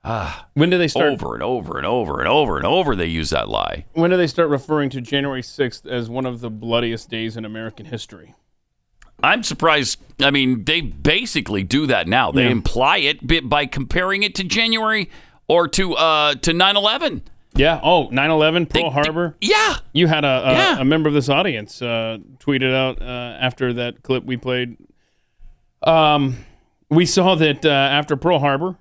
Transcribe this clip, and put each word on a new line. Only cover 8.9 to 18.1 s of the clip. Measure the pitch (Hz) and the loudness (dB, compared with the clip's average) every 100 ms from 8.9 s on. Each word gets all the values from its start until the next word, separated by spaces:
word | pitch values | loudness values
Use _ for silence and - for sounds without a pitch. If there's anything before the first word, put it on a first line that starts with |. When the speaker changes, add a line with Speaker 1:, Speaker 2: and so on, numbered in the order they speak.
| _ - _ | _ -20 _
Speaker 1:
I'm | 139 214 | 0 0
surprised. | - - 160 151 127 - - - | -2 0 2 2 0 -6 -12 -2
I | 139 | 0
mean, | 143 131 123 101 | 2 2 0 0
they | 165 | -2
basically | 147 - - 180 240 151 95 101 | -2 -2 0 0 0 -4 -2 -4
do | 95 135 151 | 0 0 2
that | 113 85 | 0 2
now. | 120 113 | 0 2
They | 135 | 2
Speaker 2:
Yeah. | 123 | 2
Speaker 1:
imply | 120 - 113 135 190 | 2 0 2 2 2
it | 143 151 127 | 0 -2 -2
bi-, | 165 | -2
by | 131 147 143 | 0 -2 -2
comparing | 143 131 175 185 196 | -6 -2 -2 -2 -2
it | 208 - | -2 -4
to | |
January | 185 202 226 226 220 220 180 - - _ _ | -4 -2 0 0 0 -2 -4 -12 -20 _ _
or | 170 170 | 2 2
to, | - - 143 | 0 -2 0
uh, | 160 156 151 143 | 2 2 0 0
to | 165 | -2
nine | 165 190 202 | 2 2 4
eleven. | 208 254 302 160 - - _ - | 0 0 -4 -6 -12 -20 _ 2
Speaker 2:
Yeah. | 143 160 | 2 2
Oh, | 151 175 131 | 2 2 2